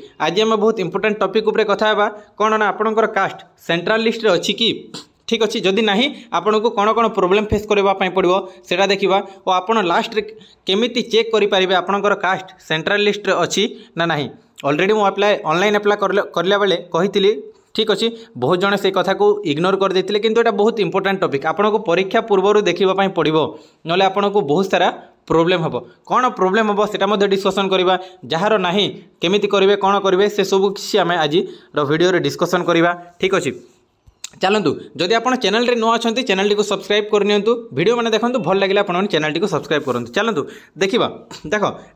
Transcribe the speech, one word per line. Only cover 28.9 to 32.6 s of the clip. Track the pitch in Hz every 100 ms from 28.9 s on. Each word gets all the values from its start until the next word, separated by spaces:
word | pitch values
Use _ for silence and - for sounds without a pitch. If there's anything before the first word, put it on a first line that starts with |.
| - - _
କେମିତି | 170 202 202
କରିବେ, | 196 196 202
କ'ଣ | 196 202 196
କରିବେ, | 185 208 208
ସେସବୁ | 185 190 196 190
କିଛି | - 208
ଆମେ | 170 175
ଆଜିର | 151 170 - - - 147 139
ଭିଡ଼ିଓରେ | 160 180 175
ଡିସ୍କସନ୍ | 143 - 170 180